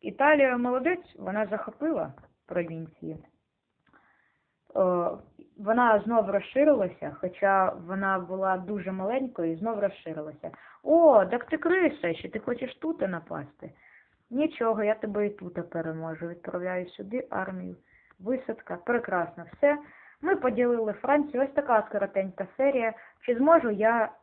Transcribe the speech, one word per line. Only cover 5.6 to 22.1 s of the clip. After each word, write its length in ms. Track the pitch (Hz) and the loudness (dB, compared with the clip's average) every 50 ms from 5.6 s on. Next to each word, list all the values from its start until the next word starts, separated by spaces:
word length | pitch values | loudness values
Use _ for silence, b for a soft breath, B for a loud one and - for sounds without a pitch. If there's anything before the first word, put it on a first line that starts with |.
| 208 196 226 240 247 240 220 208 208 | -2 0 2 4 4 4 4 2 2
знов 260 | 214 240 233 214 185 | 2 0 2 2 2
розширилася, 880 | 202 202 196 - - 262 285 311 285 240 196 180 - - - 147 143 - | 0 -2 -2 -2 0 2 4 6 4 4 2 -4 -4 -8 -12 -12 -10 -8
хоча 520 | - 180 180 - - 196 196 196 190 185 - - 170 | -8 -8 -6 0 2 2 4 4 2 2 0 -6 -10
вона 320 | 170 190 190 196 196 190 190 | -8 -6 -4 -2 0 -2 -2
була 380 | 180 175 185 190 190 190 190 | -4 -6 -6 -4 -2 0 -2
дуже 360 | 185 185 175 214 202 175 190 190 | -2 -2 -6 -8 -6 -6 -6 -6
маленькою, 600 | 190 190 196 233 269 269 247 - - 170 165 165 | -6 -4 -4 -2 -2 -4 -6 -6 -4 -4 -4 -4
і 40 | |
знов 220 | 165 190 226 233 208 | -4 -4 -4 -4 -2
розширилася. 720 | 208 196 - - - 170 160 156 151 156 151 - - - B B B B B B B | -2 -4 -4 -6 -14 -12 -12 -10 -12 -12 -14 -14 -14 -14 B B B B B B B
О, 420 | - 302 330 339 311 262 214 190 | 4 6 8 10 10 10 10 8
так 200 | 185 - 247 - | 6 0 -4 -2
ти 120 | - - | -4 -6
криса, 580 | 302 - 330 349 381 359 302 - - - 175 165 | -2 0 2 2 4 4 2 0 0 -4 -4 -4
ще 140 | - - - | -4 -8 -10
ти 100 | - 214 | -10 -8
хочеш 360 | - - 254 240 262 240 - | -6 -6 -6 -4 -6 -10 -10
тут 260 | _ - 320 320 339 | _ -6 -6 -4 -4
напасти? 720 | - 190 180 170 165 - 170 156 135 131 _ _ - - - b b b b b b b b b _ _ | -4 -4 -4 -6 -8 -8 -10 -10 -10 -12 _ _ -18 -18 -18 b b b b b b b b b _ _
Нічого, 540 | 233 254 302 320 294 - 240 226 220 208 214 | -4 -2 -2 -2 -2 -2 0 0 0 0 0
я 100 | 208 220 | 0 0
тебе 320 | 214 - 214 202 208 208 | -2 -4 -6 -2 -2 -2
і 40 | 208 | -2
тут 400 | 208 202 190 180 175 175 170 170 | -4 -6 -14 -10 -10 -10 -10 -8
переможу. 580 | - 170 165 160 160 160 160 160 160 156 170 170 | -8 -8 -6 -6 -6 -8 -8 -8 -8 -8 -10 -10
Відправляю 600 | 175 170 _ - - 180 175 180 180 180 180 180 | -12 -12 _ -10 -8 -6 -6 -4 -6 -6 -8 -10
сюди 380 | - - 202 196 214 254 - - | -12 -16 -14 -8 -8 -8 -6 -6
армію. 460 | - - 190 190 190 185 180 180 180 - b b b b b b b _ | -6 -6 -6 -6 -8 -10 -10 -12 -14 -16 b b b b b b b _
Висадка. 580 | 185 202 262 254 262 - 226 - - - 180 | -6 -4 -4 -4 -4 -8 -10 -10 -10 -12 -12
Прекрасно. 680 | 175 175 - 240 240 240 - - 180 170 165 - - 170 - - | -10 -4 -2 -2 -2 -2 -2 -2 -2 -2 -4 -6 -16 -18 -18 -4
Все. 260 | - - 285 294 294 B B B B B B B B | 2 2 2 2 2 B B B B B B B B
Ми 160 | - 320 392 | -2 -2 0
поділили 560 | - - 254 214 202 247 240 240 233 226 214 208 | 2 2 0 2 2 2 2 2 0 0 -4 -4
Францію. 500 | - - - 277 302 294 294 - 254 269 | -6 0 2 2 2 2 0 0 -2 -2
Ось 120 | 269 277 | 0 0
така 240 | - 285 277 240 220 | -4 0 4 4 2
от 100 | 208 - | 2 2
коротенька 580 | - 208 202 196 | -4 -4 -4 -2